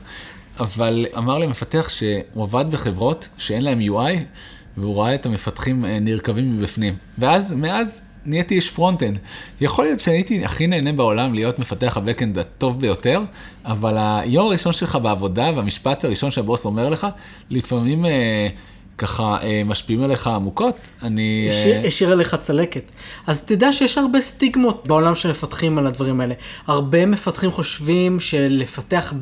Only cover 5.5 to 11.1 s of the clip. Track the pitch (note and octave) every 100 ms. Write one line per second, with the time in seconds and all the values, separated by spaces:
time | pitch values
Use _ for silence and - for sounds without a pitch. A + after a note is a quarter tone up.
5.5 | - C3 C3 G2+ G#2+ A2 A2 A#2+ G#2+ C3
6.5 | A2 G2 A2 G#2 F#2 - - B2+ F#3 G3
7.5 | C#3 D#3 G#3+ A3 - - - D3 D#3+ E3+
8.5 | F#3 - - F3+ E3+ A2+ G2+ - - -
9.5 | - C3+ - D4+ B3+ F3 E3 F#3+ G#3+ F#2+
10.5 | - E3+ F3 C#3 C#3+ A#2